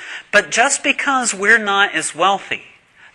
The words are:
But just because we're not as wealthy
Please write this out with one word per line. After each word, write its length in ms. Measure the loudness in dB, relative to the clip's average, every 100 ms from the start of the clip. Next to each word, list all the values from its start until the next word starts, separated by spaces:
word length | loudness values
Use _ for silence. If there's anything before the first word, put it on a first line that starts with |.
| -16 -18 -2
But 180 | 0 0
just 320 | 2 2 0
because 500 | -2 -2 0 -2 -2
we're 300 | -2 2 2
not 320 | 2 0 0 0
as 180 | -6
wealthy 500 | 0 2 0 -4 -10 -12 _ _ _ -12